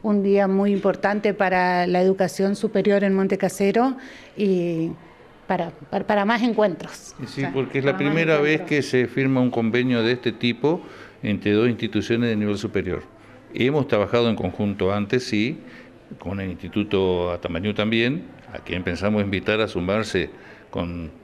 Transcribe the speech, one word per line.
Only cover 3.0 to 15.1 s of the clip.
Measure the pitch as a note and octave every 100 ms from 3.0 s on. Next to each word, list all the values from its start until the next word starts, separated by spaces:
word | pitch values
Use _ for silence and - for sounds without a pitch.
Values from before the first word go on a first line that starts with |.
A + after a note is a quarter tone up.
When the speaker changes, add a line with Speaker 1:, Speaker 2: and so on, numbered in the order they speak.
Speaker 1:
en | G3
Monte | F#3+ F#3+ G3
Casero | F#3 - G3 A3+ B3+ B3+ - - - -
y | G3+ F#3 E3+ E3 E3 - - - - - -
para, | F#3 E3+
para, | - - G3
para | F#3+ G#3
más | G3+ A#3
encuentros. | A#3+ G#3+ G#3 D#3 - - - -
Speaker 2:
Y |
sí, | B2 -
Speaker 1:
O |
sea, | E3+
Speaker 2:
porque | C3+ B2+ C#3
es |
la | C#3
Speaker 1:
para | C3
más | C#3+
Speaker 2:
primera | D#3+ D#3+ D3+
vez | D3 D#3
Speaker 1:
encuentros. | -
Speaker 2:
que | D3
se | C3+ B2+ A#2+
firma | C3+ C3+ C3
un | B2+
convenio | A#2+ A2+ A#2+ B2+ B2
de | A2+
este | B2 A#2+
tipo | - A#2+ A#2 C#3+ F3 - - - -
entre | A2+ G2+ G#2
dos | G#2 A#2+
instituciones | G#2+ A2 G#2 F#2+ A#2 A#2+
de |
nivel | G#2+ G#2 G2+
superior. | G#2 G2 F2+ D#2+ - - - - -
Hemos | - B2 D3+ C3+
trabajado | G#2+ G2+ A#2+ A#2
en |
conjunto | G#2 F#2 - G#2 G2+ F#2
antes, | G2+ G2+